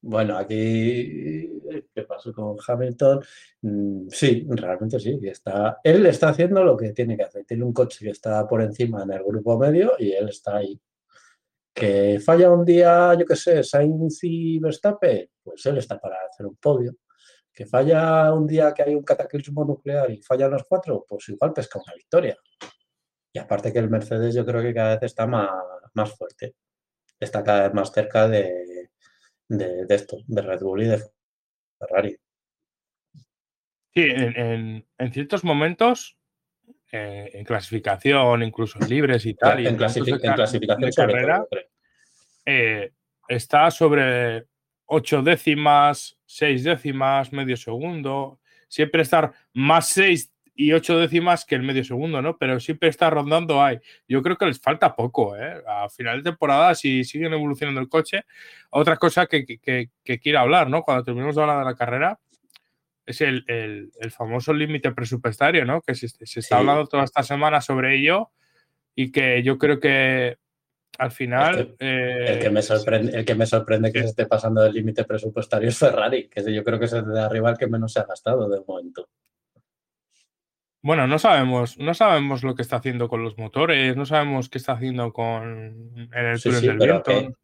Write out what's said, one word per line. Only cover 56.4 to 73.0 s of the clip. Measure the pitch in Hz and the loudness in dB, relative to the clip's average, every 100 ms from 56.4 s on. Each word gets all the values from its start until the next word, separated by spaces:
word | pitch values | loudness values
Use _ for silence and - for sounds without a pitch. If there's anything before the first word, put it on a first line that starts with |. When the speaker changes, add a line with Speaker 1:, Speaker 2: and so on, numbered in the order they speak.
| 151 139 170 165 | 0 4 4 4
Speaker 2:
si | 143 131 | 0 -2
siguen | 123 147 160 | -2 -6 -4
evolucionando | 160 147 139 147 135 | -2 -4 -4 -4 -6
el | 131 | -2
coche. | 160 156 196 - - - - _ | -2 0 -6 -8 -20 -20 -20 _
Otra | 135 156 160 | 0 2 2
cosa | 170 165 180 | 2 2 0
que, | 151 131 | 0 -4
que, | 117 | -10
que, | - 127 120 _ | -4 -4 -4 _
que | - 123 | -8 -4
quiero | 147 147 | 0 2
hablar, | 123 175 143 | 4 4 2
¿no? | 151 | 0
Cuando | 156 131 | 0 -2
terminemos | 123 120 139 147 | -2 -6 -4 0
de | |
hablar | 151 143 | 0 0
de | 131 | -2
la | 120 | -4
carrera, | 117 123 165 214 _ _ _ _ _ _ _ _ - | -4 -2 -2 -2 _ _ _ _ _ _ _ _ -16
es | 127 | -2
el, | 147 127 - | 0 0 -4
el, | 117 110 104 101 - | -6 -6 -10 -14 -14
el | 113 | -14
famoso | - 113 120 123 | -10 -6 -6 -2
límite | 151 151 151 135 | -2 -2 -2 -4
presupuestario, | 120 120 127 120 110 139 175 123 | -4 -6 -4 -6 0 2 2 0
¿no? | 156 | -2
Que | - 127 | -4 -6
se, | 117 | -8
se | - 110 - | -14 -14 -12
está | 113 123 | 0 2
Speaker 1:
Sí. | |
Speaker 2:
hablando | 131 147 147 | 4 2 0
toda | 143 135 | -2 0
esta | - | -2
semana | 123 139 151 151 | -4 0 2 2
sobre | 127 135 131 135 | 0 -2 2 2
ello | 147 185 220 _ _ _ _ _ _ - | 2 2 -2 _ _ _ _ _ _ -6
y | 131 | -2
que | 135 131 123 | 0 2 2
yo | 123 131 | 2 2
creo | 147 147 | 2 2
que | 151 135 131 131 123 120 _ _ _ _ _ - | 2 2 2 2 -2 -6 _ _ _ _ _ -6
al | 131 | -6
final, | 117 127 123 151 180 | -4 -4 2 2 2
Speaker 1:
El | 135 - | -4 -6
que, | 131 131 123 123 120 | -4 -2 -2 -2 -2
el | 117 | 0
Speaker 2:
eh, | |
Speaker 1:
que | 110 | 0
me | 107 | 0
Speaker 2:
sí. | 104 | 2
Speaker 1:
sorprende, | 110 107 110 | 0 2 0